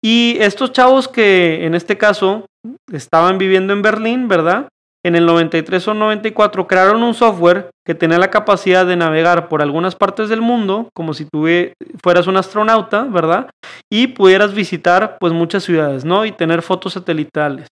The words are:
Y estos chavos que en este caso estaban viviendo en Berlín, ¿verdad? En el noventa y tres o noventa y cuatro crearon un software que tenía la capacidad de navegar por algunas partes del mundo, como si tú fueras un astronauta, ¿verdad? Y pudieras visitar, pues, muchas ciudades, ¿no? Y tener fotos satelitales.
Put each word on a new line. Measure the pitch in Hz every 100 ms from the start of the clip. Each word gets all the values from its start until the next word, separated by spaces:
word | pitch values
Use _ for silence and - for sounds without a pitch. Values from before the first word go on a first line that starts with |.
Y | 220 233 233 233
estos | 214 202 254
chavos | 254 254 269 262
que | 254 214 190 175 160 170
en | 170
este | 170 202
caso | 214 208 190 208 - _ 220 269 _
estaban | 156 - 165 175 190
viviendo | 190 190 190
en | 202
Berlín, | 208 220 220 247 247
¿verdad? | 185 165 190 285 _ _ _ 175
En | 170
el | 170
noventa | 170 165 165
y |
tres | 160 185 175
o |
noventa | 214 214 214 214
y |
cuatro | 214 208 202 180
crearon | 185 190 214
un | 233
software | 226 233 190 170 180 185 _ -
que | 165
tenía | 165 170
la | 190
capacidad | 214 208 196 190 185 180
de | 180
navegar | 165 156 165 170 165
por | 156
algunas | 147 147 180 180
partes | 196 190 214
del | 220
mundo, | 233 240 202 196 233
como | - 165
si | 151 151
tú | 151 160 175 175 - - -
fueras | - 175 175
un | 190
astronauta, | 190 208 214 226 202 208
¿verdad? | 262 190 160 180 254 _ - - _
Y | 208 254
pudieras | 254 190 190 208
visitar, | 202 190 170 170 180 208 -
pues, | 180
muchas | 165 170 196
ciudades, | 175 165 151 135 143
¿no? | 185 220
Y |
tener | - 165 165
fotos | 160 180 185
satelitales. | 185 180 156 151 - 147 135 135